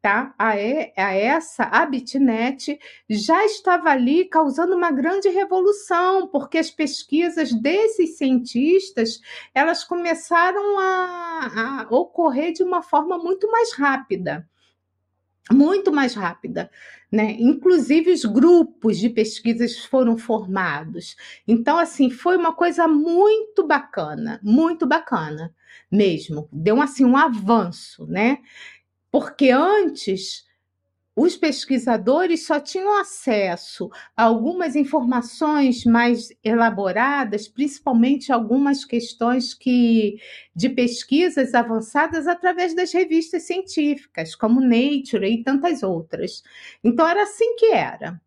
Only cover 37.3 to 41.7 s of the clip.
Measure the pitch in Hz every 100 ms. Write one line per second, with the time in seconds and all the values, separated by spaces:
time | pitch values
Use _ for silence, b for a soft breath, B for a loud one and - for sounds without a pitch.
37.3 | 202 214 - 285 - - 233 240 285 -
38.3 | 240 220 254 285 277 - 240 233 - 233
39.3 | 254 247 - - 247 240 226 214 208 B
40.3 | B B 170 233 254 240 240 - 277 359
41.3 | 285 254 247 233